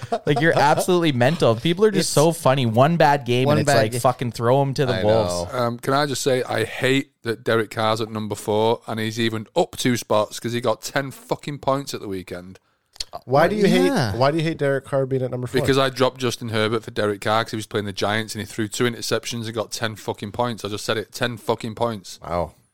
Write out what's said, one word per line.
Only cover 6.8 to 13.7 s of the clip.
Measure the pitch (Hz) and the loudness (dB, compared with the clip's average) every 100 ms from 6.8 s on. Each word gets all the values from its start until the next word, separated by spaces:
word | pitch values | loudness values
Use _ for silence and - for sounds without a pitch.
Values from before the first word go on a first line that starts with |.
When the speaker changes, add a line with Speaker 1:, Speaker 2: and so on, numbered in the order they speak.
| 131 135 - _ | 2 2 0 _
Speaker 4:
that | 117 113 | -6 -4
Derek | 123 113 104 | 0 0 0
Carr's | 117 110 110 | -2 0 0
at | 110 | -2
number | 110 107 104 | -6 -6 -6
four, | - 107 110 117 - | 0 2 2 0 -4
and | 113 | -6
he's | 110 113 | -4 -2
even | 117 110 107 170 | -2 -2 -4 0
up | 175 - | 0 0
two | 127 117 | 0 0
spots | - 107 104 - | 2 0 0 -4
'cause | 120 | -6
he | 120 | -2
got | 120 110 | -2 -2
ten | - 143 139 | -4 -6 -6
fucking | - - - - 143 | -12 -8 -8 -8 -6
points | - 135 139 120 | -2 -2 -2 -10
at | |
the | 107 | -8
weekend. | 95 95 90 92 92 _ _ _ - - - - | -8 -8 -14 -14 -20 _ _ _ -14 -12 -12 0
Speaker 3:
Why | 139 175 | 4 4
do | 214 | 4
you | |
Speaker 2:
Yeah. | 202 | 4